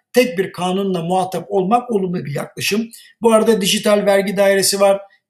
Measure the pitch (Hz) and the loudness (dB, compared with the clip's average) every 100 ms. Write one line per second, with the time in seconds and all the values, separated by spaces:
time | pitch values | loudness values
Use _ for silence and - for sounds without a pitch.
0 | _ - 254 175 185 - 180 190 196 180 | _ 0 2 -2 -6 -4 -4 -2 -2 -4
1 | 165 185 180 175 - 202 185 240 240 214 | -2 -2 -2 -6 -4 -2 0 0 0 -2
2 | 185 180 139 143 - - - 202 226 - | -2 -6 -6 -8 -10 -8 -4 -4 -4 -12
3 | - _ 226 220 214 208 196 214 214 208 | -20 _ 2 4 4 2 0 0 2 2
4 | 196 202 196 190 196 196 190 196 202 196 | 2 0 0 0 2 2 0 2 2 2
5 | - _ | -4 _